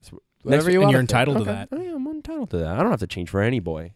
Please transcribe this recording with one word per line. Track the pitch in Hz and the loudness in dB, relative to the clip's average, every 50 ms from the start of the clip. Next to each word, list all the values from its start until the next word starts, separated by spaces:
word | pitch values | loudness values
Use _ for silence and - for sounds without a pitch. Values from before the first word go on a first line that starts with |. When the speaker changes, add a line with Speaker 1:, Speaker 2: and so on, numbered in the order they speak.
Speaker 1:
That's | _ - | _ -20
wh-, | - - _ _ _ _ _ | -20 -20 _ _ _ _ _
Speaker 2:
Whatever | - 135 151 160 | 2 4 4 4
Speaker 1:
next | 180 180 | 4 4
Speaker 2:
you | 185 | 6
Speaker 3:
And | |
Speaker 2:
wanna | 196 147 | 6 6
Speaker 3:
you're | 135 131 | 6 4
Speaker 2:
think. | 127 117 | 4 4
Speaker 3:
entitled | - 123 127 143 139 123 | 2 2 2 2 2 0
to | 107 98 | 0 -2
Speaker 1:
Okay. | |
Speaker 3:
that. | 104 98 - - | -4 -6 -6 -8
Speaker 1:
I | 262 311 370 | -8 -8 -6
am | 359 330 277 262 294 | -6 -6 -6 -6 -6
entitled | 311 311 294 - 320 311 254 - | -8 -10 -10 -10 -8 -8 -8 -4
to | - 87 | -4 -4
that. | 82 80 87 120 | -4 -2 -2 -2
I | |
don't | 180 233 | 0 0
have | 202 110 | 0 -2
to | 92 | -4
change | - - 92 87 82 | -8 -8 -10 -8 -4
for | - 98 | -2 -2
any | 101 117 135 120 | 0 0 -2 -2
boy. | 87 85 80 78 82 87 - | -4 -6 -8 -8 -10 -14 -18